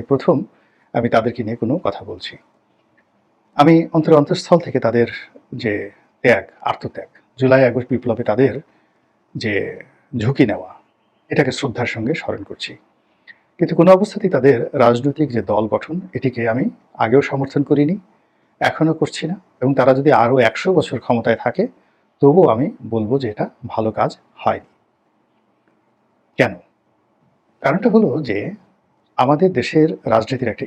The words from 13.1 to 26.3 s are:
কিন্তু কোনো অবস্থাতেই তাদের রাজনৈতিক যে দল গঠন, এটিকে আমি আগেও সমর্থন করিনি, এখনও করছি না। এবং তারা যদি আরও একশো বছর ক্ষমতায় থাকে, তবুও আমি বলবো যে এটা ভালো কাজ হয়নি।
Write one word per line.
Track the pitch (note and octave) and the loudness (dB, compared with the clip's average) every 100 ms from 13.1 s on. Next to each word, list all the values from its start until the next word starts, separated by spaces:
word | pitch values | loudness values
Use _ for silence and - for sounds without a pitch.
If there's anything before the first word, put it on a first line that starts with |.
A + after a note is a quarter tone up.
| _ _ - _ - | _ _ -20 _ -4
কিন্তু | D#3+ E3 | -2 4
কোনো | F3 F#3 | 6 6
অবস্থাতেই | G3+ G3+ F#3 C#3 | 4 -2 -2 4
তাদের | C3+ A#2+ A#2+ C#3+ | 4 4 0 2
রাজনৈতিক | A#2+ A#2+ C#3 C#3 C#3+ A2+ | 4 4 0 -2 -2 -2
যে | G2 | -2
দল | G#2 G#2+ | -2 0
গঠন, | G#2+ - F3 - B2+ | -2 -4 -10 -8 -6
এটিকে | C3 A#2+ A#2 | -4 -2 -2
আমি | A#2 G#3+ - _ - | -2 -4 -6 _ -4
আগেও | A#2 C3+ - | 2 2 2
সমর্থন | C3+ C3+ C#3+ C#3 | -4 -4 -4 0
করিনি, | D3 D3 G#3 - _ _ _ _ _ | 0 0 -2 -8 _ _ _ _ _
এখনও | D3+ - D#3+ D#3 | -4 0 0 0
করছি | C#3+ - E3 | -4 -4 -8
না। | G3 _ _ | -10 _ _
এবং | B2+ C3+ | -2 2
তারা | C3+ C3 | 2 2
যদি | C#3+ A#2+ | 4 4
আরও | A#2+ C3 A2 | 4 2 2
একশো | - G3 F3 | 0 0 0
বছর | - C3 | 0 -6
ক্ষমতায় | - A#2+ A#2+ A2+ | -2 -2 0 -2
থাকে, | B2 C#3+ A#3+ - _ _ _ _ | -2 -4 -6 -8 _ _ _ _
তবুও | C#3+ F3+ D3 | 4 6 4
আমি | A2+ C#3+ - A2 | 2 -2 -6 -6
বলবো | A2 G#2+ C3+ | -4 -2 -2
যে | A#2+ | -4
এটা | G#2+ F#3+ - A#2+ | -6 -8 -10 -10
ভালো | - A2 A2+ | -4 -4 -2
কাজ | B2 - _ _ | -4 -6 _ _
হয়নি। | G#2+ G2 - _ _ _ _ _ _ _ _ _ _ _ _ _ _ _ _ | -4 -4 -10 _ _ _ _ _ _ _ _ _ _ _ _ _ _ _ _